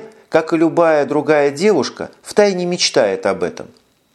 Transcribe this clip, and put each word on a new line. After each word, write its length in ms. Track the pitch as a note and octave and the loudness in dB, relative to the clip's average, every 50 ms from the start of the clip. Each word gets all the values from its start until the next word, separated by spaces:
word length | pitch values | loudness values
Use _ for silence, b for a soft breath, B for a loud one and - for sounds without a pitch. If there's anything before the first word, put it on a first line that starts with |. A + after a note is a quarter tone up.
| - - b b b b | -8 -14 b b b b
как 240 | - D#3 D#3+ D#3+ E3+ | 0 0 0 0 0
и 40 | D#3+ | 0
любая 480 | E3 E3 C#3+ D#3 E3+ E3 D#3 D3+ C#3+ | 0 2 2 2 2 2 4 2 0
другая 460 | B2 D3 D3+ C#3 C3 D#3 D3 C#3+ C#3+ | 0 -2 -2 0 2 2 2 2 0
девушка, 580 | C#3 C#3+ F3 G#3+ G3+ D3+ A#2 - - - D#2+ - - _ - | 0 0 0 2 2 2 0 -4 -6 -12 -14 -14 -14 _ -18
втайне 420 | - - - G#3 G#3 G3 F3+ F3+ | -6 0 2 2 2 2 -2 -4
мечтает 600 | F3 F3 F3+ - - - D3 A#2+ G2+ G2 F#2 - | -4 -4 -2 -2 0 2 2 2 2 0 -2 -2
об 180 | G2 F#2+ F2+ F2+ | -2 -2 -2 -4
этом. 240 | E2+ - - - - - _ _ _ _ _ _ _ | -6 -8 -10 -16 -18 -20 _ _ _ _ _ _ _